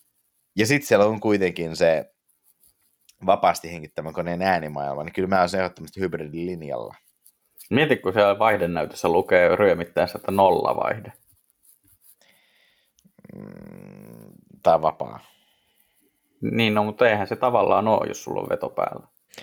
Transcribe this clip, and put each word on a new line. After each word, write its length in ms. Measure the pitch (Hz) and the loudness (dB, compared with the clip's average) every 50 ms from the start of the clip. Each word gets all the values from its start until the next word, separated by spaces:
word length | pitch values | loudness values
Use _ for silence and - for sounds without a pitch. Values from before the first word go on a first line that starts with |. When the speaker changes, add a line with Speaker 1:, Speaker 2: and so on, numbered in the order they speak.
| _ _ _ _ _ _ _ _ _ _ - | _ _ _ _ _ _ _ _ _ _ -2
Speaker 1:
Ja 100 | 190 220 | 0 2
sit 180 | 202 147 143 143 | 2 2 0 2
siellä 220 | - 113 98 104 | 4 4 4 4
on 140 | 107 110 101 | 4 2 0
kuitenkin 560 | 107 110 104 98 95 87 87 87 82 80 80 | 0 2 2 2 2 0 -2 -2 -6 -6 -2
se 380 | 80 87 82 80 71 - - _ _ _ _ _ _ _ _ _ _ _ _ _ _ _ _ _ _ _ _ _ _ 92 | 2 2 2 2 2 -2 -8 _ _ _ _ _ _ _ _ _ _ _ _ _ _ _ _ _ _ _ _ _ _ 0
vapaasti 460 | 92 101 - - 90 85 - - 82 | 0 2 4 2 2 0 0 -4 -12
hengittävän 420 | 85 82 76 - _ 82 78 80 78 | -12 -12 -14 -12 _ -10 -10 -8 -6
koneen 280 | 90 85 87 87 87 | -6 -6 -4 -4 -2
äänimaailma, 640 | 95 95 90 82 78 76 73 71 71 69 67 73 78 | 0 0 0 0 -2 -6 -8 -8 -8 -6 -6 -8 -10
niin 100 | 85 - | -8 -6
kyllä 140 | 98 92 | -4 -2
mä 120 | 92 98 92 | 0 2 2
oon 100 | 87 87 95 | 2 2 0
ehdottomasti 420 | 95 92 90 - - 80 78 - 98 | -2 -4 -4 -6 -12 -20 -16 -8 -6
hybridin 460 | 95 87 82 78 78 73 76 82 85 | -6 -6 -6 -6 -10 -10 -10 -8 -8
linjalla. 500 | 92 92 82 78 71 65 58 55 50 - - _ _ _ _ _ _ _ _ _ _ _ - - - | -8 -8 -10 -10 -10 -8 -8 -10 -12 -16 -20 _ _ _ _ _ _ _ _ _ _ _ -20 -8 -2
Speaker 2:
Mieti, 280 | - 139 156 147 123 | 0 2 2 2 0
kun 160 | - - 95 101 | 0 -2 0 2
siellä 260 | 107 101 101 98 107 | 4 4 4 4 4
vaihdennäytössä 680 | 110 110 104 101 90 87 85 82 78 80 - - - 85 | 2 2 2 2 0 -2 -2 -4 -6 -6 -6 -4 0 2
lukee 460 | 82 92 92 - 95 90 87 85 90 | 2 2 2 4 4 4 6 4 4
ryömittäessä, 600 | 95 104 95 85 82 85 - - - 90 - - | 4 4 2 2 0 -2 -4 -2 -2 -2 -2 -4
että 140 | - - - | -8 -8 -4
nolla 440 | 98 101 98 92 87 - - - - | 0 2 4 4 4 2 0 -2 -2
vaihde. 380 | - - - - 110 104 - - _ _ _ _ _ _ _ _ _ _ _ _ _ _ _ _ _ _ _ _ _ _ _ _ _ _ _ _ _ _ _ _ _ _ _ _ _ _ _ _ _ - - 50 | -2 -2 -4 -4 -6 -10 -16 -20 _ _ _ _ _ _ _ _ _ _ _ _ _ _ _ _ _ _ _ _ _ _ _ _ _ _ _ _ _ _ _ _ _ _ _ _ _ _ _ _ _ -20 -20 -20
Speaker 1:
Mm, 960 | 50 52 50 50 50 50 50 50 50 50 50 50 50 52 57 57 57 55 50 50 - _ _ - - - | -20 -20 -20 -20 -20 -20 -20 -20 -20 -20 -20 -20 -20 -20 -20 -20 -20 -20 -20 -20 -20 _ _ -10 -2 2
tai 180 | 87 82 78 | 4 4 4
vapaa. 380 | 78 78 - - 71 55 - - - _ _ _ _ _ _ _ _ _ _ _ _ _ _ _ _ _ _ _ _ _ _ - | 2 0 -2 -4 -8 -12 -12 -18 -20 _ _ _ _ _ _ _ _ _ _ _ _ _ _ _ _ _ _ _ _ _ _ -8
Speaker 2:
Niin, 320 | - 107 113 117 113 107 104 | -6 -4 -2 0 0 2 2
no, 100 | 107 104 | 0 -2
mutta 260 | 107 104 - 127 117 | -2 0 2 2 2
eihän 180 | 107 104 95 | 2 0 -2
se 80 | - 110 | -4 -4
tavallaan 520 | - 131 123 120 107 95 - 95 98 107 | -2 0 0 2 2 4 4 2 2 2
oo, 180 | 113 107 - - | 2 0 0 0
jos 160 | - - - - | -4 -8 -10 -10
sulla 180 | - - 50 | -8 -6 -6
on 80 | - - | -4 -4
veto 200 | - - - - | -4 -4 -6 -6
päällä. 380 | - - - - - - - _ _ _ _ _ - - | -4 -4 -4 -4 -6 -10 -16 _ _ _ _ _ -20 -20